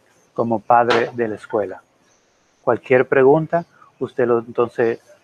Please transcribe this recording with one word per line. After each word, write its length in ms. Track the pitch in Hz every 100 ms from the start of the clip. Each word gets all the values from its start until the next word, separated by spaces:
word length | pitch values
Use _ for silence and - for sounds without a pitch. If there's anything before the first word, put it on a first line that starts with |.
| _ _ _
como 260 | - 117 113
padre 500 | - 120 117 117 117
de 140 | 120 117
la 80 | 101
escuela. 460 | - 113 95 92 _ _ _ _ _ _ _ _
Cualquier 440 | - 113 - 127 131
pregunta, 580 | 139 131 151 156 170 - _ - _
usted 260 | 127 - 120
lo, 140 | 117
entonces 600 | 117 117 117 - 117 117 _ -